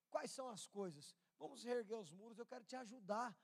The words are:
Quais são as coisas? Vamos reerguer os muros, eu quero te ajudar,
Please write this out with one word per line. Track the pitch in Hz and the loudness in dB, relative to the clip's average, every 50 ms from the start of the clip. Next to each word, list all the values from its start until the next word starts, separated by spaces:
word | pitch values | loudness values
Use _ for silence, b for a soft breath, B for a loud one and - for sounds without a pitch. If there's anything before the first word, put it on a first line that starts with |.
| _ - | _ 0
Quais | - 302 294 214 | 0 2 2 2
são | - 262 262 254 | -2 -2 -2 -2
as | 220 160 - | -2 -4 -6
coisas? | - - 202 196 180 147 147 139 - - _ _ _ _ | -4 0 0 2 2 0 -4 -10 -12 -14 _ _ _ _
Vamos | - - - 277 226 208 | -6 -6 -6 -4 -2 2
reerguer | 240 247 247 220 190 226 226 | 4 4 4 4 2 0 -2
os | 196 143 | -2 -4
muros, | 165 190 214 233 226 214 | -8 -10 -10 -10 -8 -8
eu | 240 | -6
quero | - - 247 208 | -6 -6 -8 -6
te | - 254 | -4 -4
ajudar, | 262 254 196 240 262 196 175 208 226 247 233 175 b | -4 -2 -4 -6 -6 2 4 6 6 6 2 0 b